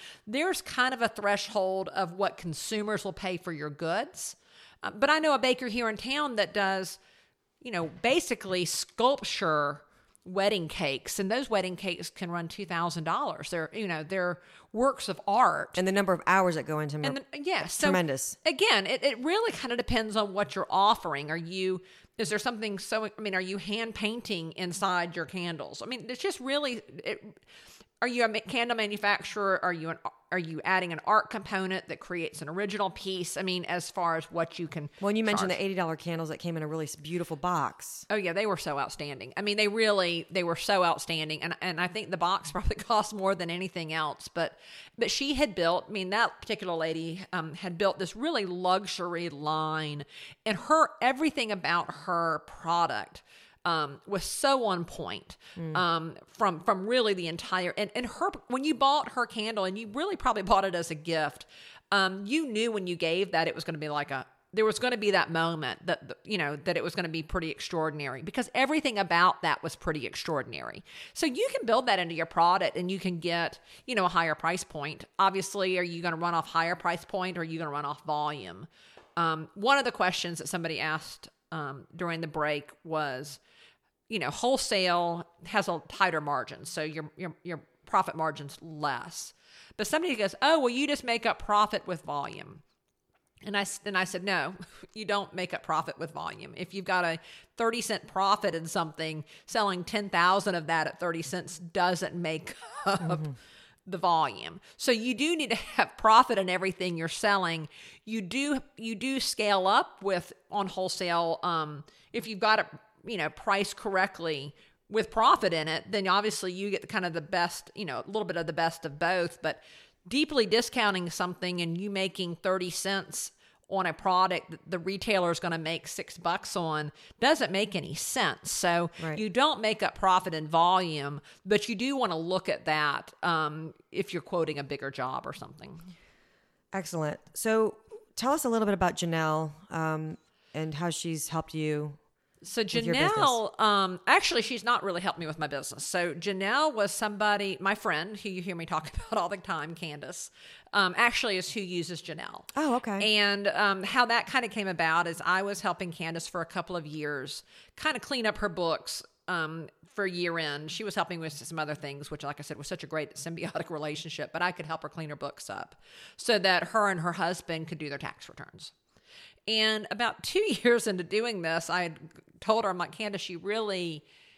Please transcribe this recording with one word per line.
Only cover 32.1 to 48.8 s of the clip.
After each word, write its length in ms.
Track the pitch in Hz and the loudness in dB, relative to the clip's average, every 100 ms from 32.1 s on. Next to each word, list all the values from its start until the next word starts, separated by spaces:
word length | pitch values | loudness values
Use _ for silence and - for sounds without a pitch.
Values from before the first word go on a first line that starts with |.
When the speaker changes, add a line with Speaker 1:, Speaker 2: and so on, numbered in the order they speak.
| 175 165 - | -4 -4 -6
Speaker 1:
an 60 | 147 | -8
original 400 | 175 208 208 196 | -4 -4 0 -2
piece? 460 | - 190 185 170 - | -2 -6 -4 -4 -4
I 40 | |
mean, 220 | 190 180 - | -2 -2 -2
as 260 | 175 - | -4 -4
far 240 | - 170 160 | -2 0 0
as 60 | 160 | -2
what 260 | 170 165 - | -2 -2 -4
you 80 | 165 | -8
can 220 | 170 147 - | -6 -10 -4
Speaker 2:
Well, 80 | 196 | 0
and 80 | 214 | 2
you 60 | |
mentioned 260 | 220 185 190 | 2 2 2
Speaker 1:
charge. 100 | 180 | 0
Speaker 2:
the 40 | 196 | 0
eighty 100 | 190 | 0
dollar 200 | 165 160 | -2 -2
candles 320 | 175 165 160 | -4 -4 -4
that 80 | - | -6
came 180 | 170 165 | -6 -4
in 60 | |
a 40 | 151 | -4
really 180 | 160 151 | -4 -6
s-, 100 | - | -8
beautiful 400 | 151 175 170 147 | -6 -4 -4 -4
box. 720 | 180 170 135 - - - - | 0 0 0 -4 -12 -14 -4
Speaker 1:
Oh, 60 | 214 | -2
yeah, 160 | 180 | 0
they 120 | 170 214 | 0 0
were 120 | 185 | 0
so 220 | 170 143 | -2 -2
outstanding. 540 | 135 - 147 139 117 - | -4 -6 -8 -8 -8 -4
I 60 | |
mean, 160 | 208 208 | -2 2
they 100 | 208 | 2
really, 580 | 214 220 202 175 170 165 | 4 4 6 4 0 -2
they 120 | 185 | -2
were 120 | 175 165 | 0 0
so 280 | - 196 | 2 4
outstanding. 600 | 175 - - 165 156 156 | 6 2 0 -4 -2 -4
And, 120 | 170 - | -4 -4
and 200 | 185 165 | -4 -2
I 60 | 175 | -2
think 240 | 196 202 | -2 -6
the 60 | 180 | 0
box 340 | 175 196 - | 2 0 -2
<laughs> 20 | |
probably 240 | 185 - - | -2 0 -2
cost 360 | - 220 208 | 2 2 2
more 220 | 214 190 190 | 0 0 2
than 140 | 170 | -2
anything 400 | 175 185 180 160 | -4 -4 -6 -4
else. 340 | 160 156 - - | -2 -2 -4 -8
But, 280 | - 165 - - - - - | -2 -2 -4 -18 -20 -18 -2
but 140 | 208 | 0
she 220 | - 277 | 0 0
had 200 | 170 285 | 2 0
built, 320 | 180 170 180 - | 2 2 2 0
I 20 | |
mean, 180 | 214 185 | -6 -2
that 300 | 208 233 - | 2 2 0
particular 340 | - 208 185 165 | -6 -4 -2 -2
lady, 460 | 160 160 165 170 - | -2 -2 -4 -8 -6
um, 200 | 180 160 165 | -6 -6 -8
had 220 | 202 170 | -8 2
built 220 | 196 180 | 2 2
this 160 | 185 220 | -4 -4
really 300 | 302 285 190 | -2 -2 -2
luxury 800 | 180 180 190 | -2 2 2